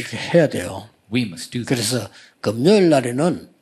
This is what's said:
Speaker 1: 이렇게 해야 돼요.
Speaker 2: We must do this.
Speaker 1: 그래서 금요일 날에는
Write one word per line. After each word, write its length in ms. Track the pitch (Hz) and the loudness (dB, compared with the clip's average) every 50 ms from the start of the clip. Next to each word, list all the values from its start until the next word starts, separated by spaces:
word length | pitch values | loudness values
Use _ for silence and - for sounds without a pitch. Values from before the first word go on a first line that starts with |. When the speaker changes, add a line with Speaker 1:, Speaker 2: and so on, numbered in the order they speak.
Speaker 1:
이렇게 160 | - - - 104 | -12 -10 -10 -10
해야 300 | - - - 170 156 123 | -4 0 4 4 4 4
돼요. 400 | - - - 101 - - - - _ _ _ - 104 | 0 -4 -8 -8 -10 -12 -16 -18 _ _ _ -6 -4
Speaker 2:
We 80 | 127 120 | -4 -4
must 280 | 101 85 - - - | -4 -6 -12 -14 -10
do 120 | - 123 110 | -8 -8 -4
this. 40 | - | -2
Speaker 1:
그래서 420 | 139 120 110 110 127 120 98 - - - - - _ _ | -2 -2 -2 -2 -2 -4 -6 -8 -14 -20 -20 -20 _ _
금요일 480 | - 110 107 117 139 180 214 208 185 160 | -4 -4 -2 2 4 4 6 6 6 6
날에는 600 | 151 135 123 120 120 131 156 180 160 - - - _ _ | 4 4 2 0 -2 0 0 0 -2 -2 -8 -14 _ _